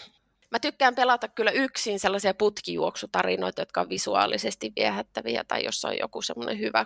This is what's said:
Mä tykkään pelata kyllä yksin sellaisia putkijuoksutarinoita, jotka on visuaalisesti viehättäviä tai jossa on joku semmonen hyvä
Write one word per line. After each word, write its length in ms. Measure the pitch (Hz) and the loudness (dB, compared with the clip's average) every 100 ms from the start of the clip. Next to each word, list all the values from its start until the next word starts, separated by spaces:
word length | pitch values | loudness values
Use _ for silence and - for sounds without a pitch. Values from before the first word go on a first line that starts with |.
| - _ _ _ _ | -6 _ _ _ _
Mä 80 | 233 | -4
tykkään 360 | 294 - 262 247 | -2 2 2 4
pelata 320 | 254 240 220 | 4 4 0
kyllä 240 | - 220 | 0 2
yksin 480 | 254 269 - 226 196 | 2 0 -2 -4 0
sellaisia 340 | 196 196 202 | 0 2 0
putkijuoksutarinoita, 1300 | 190 208 208 - 170 160 - - 185 190 - - - | 2 2 0 -4 -2 -2 -2 -2 0 0 0 -2 -4
jotka 200 | - - | -4 -2
on 80 | - | -2
visuaalisesti 840 | 190 - 98 101 - 214 - 110 - | -2 2 4 4 2 -4 -6 -6 0
viehättäviä 680 | 107 202 - - 113 117 | 0 0 -6 -8 -4 -4
tai 200 | - - | -2 -4
jossa 240 | - - - | -2 -4 -4
on 100 | - | -4
joku 240 | - - | -6 -6
semmonen 380 | - - 233 214 | -8 -6 -6 -4
hyvä 260 | 220 110 | -2 0